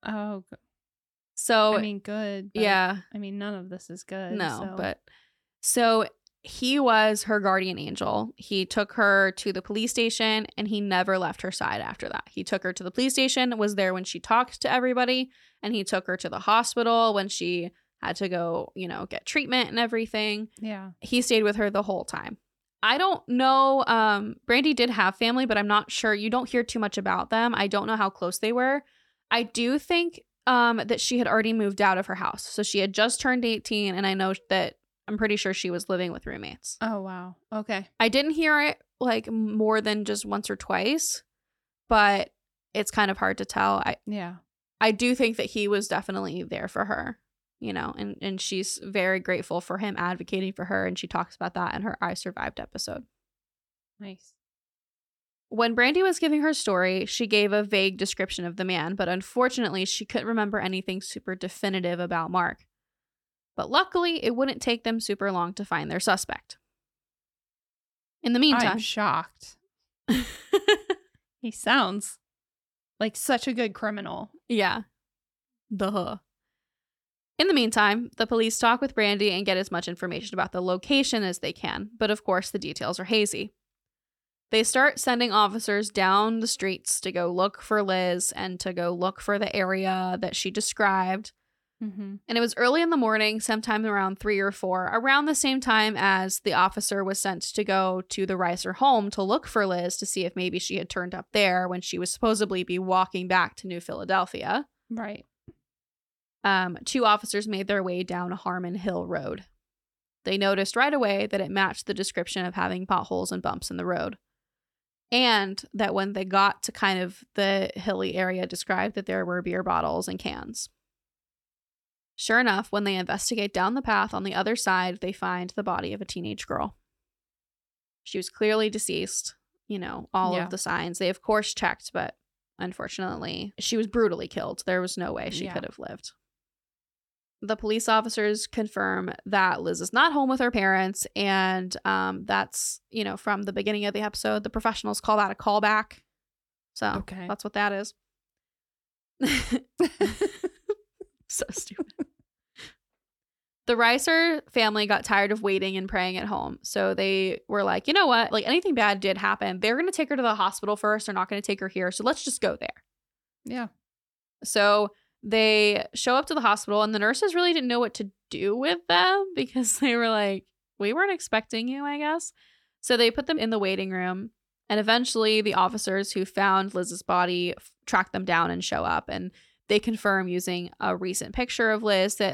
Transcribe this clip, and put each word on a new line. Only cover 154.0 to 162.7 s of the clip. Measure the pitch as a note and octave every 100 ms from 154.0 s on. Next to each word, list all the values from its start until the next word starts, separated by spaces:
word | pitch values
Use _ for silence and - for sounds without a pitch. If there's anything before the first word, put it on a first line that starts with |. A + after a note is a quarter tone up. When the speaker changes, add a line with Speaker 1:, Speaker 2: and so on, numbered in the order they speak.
| C#4 D#4+ E4 D#4 -
Speaker 2:
family | - A3 G#3+ G#3
got | G3+ -
tired | G3+ G3+
of | G#3+
waiting | G3+ F#3+ F#3+ F#3+
and | F#3+
praying | G3 F3+ F#3
at | G3
home. | G#3 - -
So | - - G3 F#3+
they | G3 F#3+ F#3+ - _
were | G#3
like, | G3 F#3+ -
"You |
know | F4 F4
what? | A#3 A#3
Like, | A3 -
anything | D#4 F#4
bad | C4 G#3 G3+
did | G3 F#3+
happen. | G3 G3 G3 F#3
They're | G3+ B3
gonna | F4
take | F#4+ D4
her | C#4
to |
the | B3
hospital | G#3+ F#3+ - G3+ G#3
first. | G#3 G#3+ G#3
They're |
not | F#3+ F#3
gonna | G3+
take | G#3 G3
her | F#3+
here. | F#3 F#3
So | F#3
let's | A3 D#4
just | - -
go | - -
there." | -